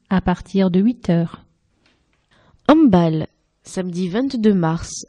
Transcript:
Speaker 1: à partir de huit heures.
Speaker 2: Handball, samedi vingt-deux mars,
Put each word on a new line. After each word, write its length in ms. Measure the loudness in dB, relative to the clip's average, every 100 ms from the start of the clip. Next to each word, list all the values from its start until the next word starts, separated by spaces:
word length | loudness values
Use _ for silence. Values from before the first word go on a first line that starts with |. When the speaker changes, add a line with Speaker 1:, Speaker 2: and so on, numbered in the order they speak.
| -4
Speaker 1:
à 120 | -2
partir 500 | 0 -4 -4 -2 0
de 100 | 2
huit 300 | 0 -2 -2
heures. 340 | 0 -2 -8 _ _ _ _ _ _ _ _ _ _ _ _ 2
Speaker 2:
Handball, 600 | 4 6 4 2 -2 -8 _ _ _
samedi 460 | -14 -10 -8 -6 -6
vingt-deux 460 | -4 -4 0 0
mars, 360 | 2 0 -4 -8 -16